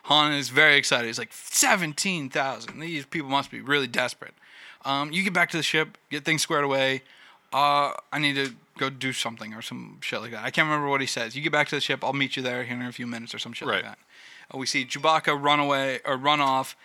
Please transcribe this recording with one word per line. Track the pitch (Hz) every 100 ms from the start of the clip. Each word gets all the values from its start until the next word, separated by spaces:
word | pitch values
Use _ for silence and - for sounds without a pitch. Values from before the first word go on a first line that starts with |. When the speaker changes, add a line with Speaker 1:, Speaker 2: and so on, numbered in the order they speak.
Speaker 1:
Han | - 147 151
is | 143 127
very | 127 156 143
excited. | - 131 117
He's | 117
like, | 113
"Seventeen | - - - 269 214 160 143 196 175 135
thousand. | 156 135 113 113 -
These | 160 156 131
people | 165 139
must | 139 135
be | 120
really | 117 143 127
desperate. | 123 123 - - - - - - -
Um, | 131 139 147
you | 165
get | 196
back | 180 170
to | 170
the |
ship, | 143 156 156 - -
get | 147
things | 143 156
squared | - 156
away. | 143 135 135 135 - - - - -
Uh, | 131 143 143 143 - -
I | 143
need | 147
to | 139 135 113 _ -
go | 135
do | 131 131
something," | 123 123 113 110
or | 110
some | - 123 110 101
shit | - 113
like | 110
that. | 110
I | 123
can't | 165 156
remember | 151 143
what | 139
he | 127
says. | 123 113
"You | 131
get | 156
back | 147 147
to |
the | 143
ship, | - 131
I'll | 131
meet | 139 135 -
you |
there | 127 123
here | 123 123
in |
a | 123
few | 120 120
minutes," | 117 117
or | 113
some | 120
shit | 117 123
Speaker 2:
Right. | 98
Speaker 1:
like | 110 104
that. | _ - - - -
Uh, | 135
we | 131
see | 143 127
Chewbacca | 143 156 156 156 147
run | 143 147
away, | 143 139 135 127
or | - 131
run | 139 147
off, | 139 131 135 -